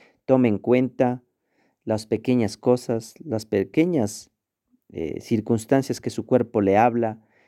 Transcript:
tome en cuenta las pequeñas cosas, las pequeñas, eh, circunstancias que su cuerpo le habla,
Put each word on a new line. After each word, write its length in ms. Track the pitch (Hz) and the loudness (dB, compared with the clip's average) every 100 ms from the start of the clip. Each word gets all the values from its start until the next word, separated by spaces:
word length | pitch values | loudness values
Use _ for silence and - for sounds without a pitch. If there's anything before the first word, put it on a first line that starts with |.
| _ _ - | _ _ 0
tome 220 | 131 123 | 2 4
en 100 | 101 | 0
cuenta 640 | - 123 127 131 127 123 - _ _ _ _ _ | 2 2 2 0 -2 -2 -10 _ _ _ _ _
las 220 | - 110 - | -4 -4 -2
pequeñas 520 | 110 117 127 107 - | -4 0 0 0 -2
cosas, 560 | - 123 - 117 110 - | 0 0 0 -6 -6 -16
las 220 | 165 110 110 | -8 -8 -2
pequeñas, 840 | 101 95 - 170 165 107 - - _ _ _ _ _ _ | -2 0 0 0 0 -2 -6 -18 _ _ _ _ _ _
eh, 300 | - 78 - | -10 -10 -10
circunstancias 800 | - 110 107 117 - 135 131 120 | -4 -4 0 -2 0 0 0 -6
que 100 | - | -8
su 160 | - 104 | -8 -2
cuerpo 340 | 123 113 110 | 0 0 0
le 160 | 98 98 | 2 4
habla, 460 | 120 117 113 110 _ _ | 4 2 -4 -6 _ _